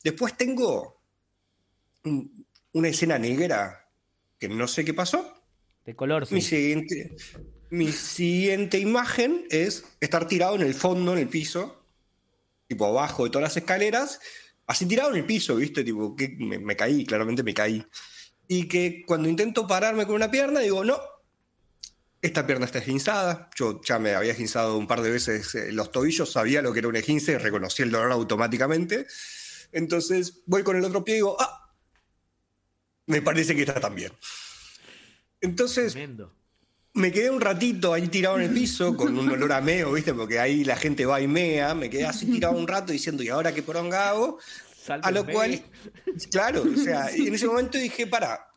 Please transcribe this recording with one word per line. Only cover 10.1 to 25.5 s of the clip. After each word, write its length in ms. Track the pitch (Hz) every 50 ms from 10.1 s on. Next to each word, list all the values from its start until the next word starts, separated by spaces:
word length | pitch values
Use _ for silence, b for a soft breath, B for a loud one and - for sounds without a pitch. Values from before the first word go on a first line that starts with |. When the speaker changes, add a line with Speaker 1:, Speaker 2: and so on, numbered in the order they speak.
| - 165 165
Speaker 1:
tirado 280 | 165 202 175 175 185 208
en 60 | 196 170
el 100 | 135 131
fondo, 400 | - - 185 185 185 180 175 180
en 60 | 175
el 100 | 139 -
piso, 560 | - 160 151 - - 170 196 277 - - _ _ _ _ _ _ _ _ _ _ _ _ _ _ _ _ _
tipo 200 | - 120 104 107
abajo 380 | 101 110 131 147 151 - - 127
de 40 | 113
todas 140 | 117 139 147
las 140 | 151 -
escaleras, 600 | 175 165 - 185 190 208 214 208 240 277 277 - B B B B B B B B _ _
así 220 | - - - 185
tirado 240 | 175 214 247 277 294
en 60 | 247
el 80 | 170 -
piso, 300 | - 220 202 - - 123
¿viste? 260 | 113 139 147 - 147 131
Tipo, 320 | 117 110 107 107 101 -
que 200 | - 135 135 131 -
me, 180 | 123 104 151
me 180 | - 98 107 104
caí, 300 | - 107 120 147 143 -
claramente 380 | - 110 107 110 113 117 123 123
me 100 | 107 98
caí. 320 | - 104 107 110 110 110 B B B B B B B B B B _ _
Y 200 | - 185 180 170
que 360 | 175 180 180 180 175 175 - -
cuando 220 | - 170 156 156 160
intento 360 | 165 160 208 226 - - 214
pararme 380 | 185 196 185 202 220 220 220 208
con 100 | 190 214
una 140 | 214 220 214
pierna, 300 | 240 269 277 269 294 285
digo, 240 | 240 202 190 190 196
"No, 160 | 226 277 302 - - - - _ _ _ _ _ _ _ _ _ _ _ _ - - - _ _ _ _ _
esta 240 | - 160 156 156 139
pierna 200 | 139 139 127 123
está 120 | 120 - 127
esguinzada". 720 | 120 131 131 135 135 208 214 202 190 175 165 160 - - -
Yo 260 | - 131 110 101 85 -
ya 140 | - 120 110
me 140 | 110 104 101
había 160 | 92 107 113 113
esguinzado 440 | 117 117 107 - 117 113 110 110
un 80 | 107 107
par 140 | 107 120 117
de 80 | 117 110
veces, 420 | 120 123 - - 110 107 104 -